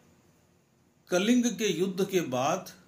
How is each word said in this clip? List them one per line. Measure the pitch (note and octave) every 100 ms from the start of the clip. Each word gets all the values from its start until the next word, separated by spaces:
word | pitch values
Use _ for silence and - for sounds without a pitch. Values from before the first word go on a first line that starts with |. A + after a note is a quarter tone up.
| _ _ _ _ _ _ _ _ _ _ -
कलिंग | F3+ G#3 B3 A#3 F#3
के | G#3+
युद्ध | E3 G3 F3+ F#3
के | F#3
बाद | C#3+ B2 C#3 F#3+ - -